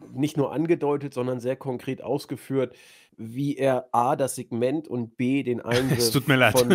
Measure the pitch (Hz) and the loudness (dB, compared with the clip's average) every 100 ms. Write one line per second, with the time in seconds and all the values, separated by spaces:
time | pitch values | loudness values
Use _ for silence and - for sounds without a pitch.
0 | - 123 147 156 131 131 165 170 147 143 | -14 -4 -2 0 -2 0 0 0 0 -2
1 | 139 123 123 127 120 131 135 120 - 131 | -4 -4 -4 -4 -4 -6 -6 -8 -6 -8
2 | 110 139 - 135 - 135 123 - - - | -4 -6 -4 -12 -4 -2 -2 -6 -20 -20
3 | _ - 113 120 143 131 135 127 - 117 | _ -16 -12 -6 -4 0 0 0 0 0
4 | 123 147 131 - 120 117 123 156 151 123 | 2 2 -2 -4 -8 -2 0 0 -4 -6
5 | 113 - 123 139 120 117 - 123 131 120 | -6 -4 0 0 0 -4 0 0 2 2
6 | 117 131 123 131 117 123 123 | 2 0 2 6 6 6 6